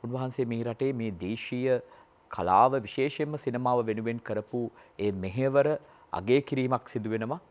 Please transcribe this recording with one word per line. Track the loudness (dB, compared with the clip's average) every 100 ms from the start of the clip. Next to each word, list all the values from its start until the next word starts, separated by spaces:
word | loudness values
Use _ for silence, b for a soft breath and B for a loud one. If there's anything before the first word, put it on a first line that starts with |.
උන්වහන්සේ | -6 -6 -6 -4 -2
මේ | -2
රටේ | -4 -2 -2
මේ | -2 -4
දේශීය | -4 -6 -6 -6 -2 0 0 -2 B B _ _
කලාව | -4 4 8 8 4
විශේෂයෙන්ම | -4 -2 -2 0 -4 -4
සිනමාව | -4 -2 0 2 0
වෙනුවෙන් | -2 -2 -6
කරපු | -4 -6 -4 -4 -6 B B -4
ඒ | -2
මෙහෙවර | -2 -4 0 2 4 4 2 B B B
අගය | -8 4 4
කිරීමක් | 4 -2 0 0 -2
සිදු | -6 -4
වෙනවා. | -4 -4 -6 _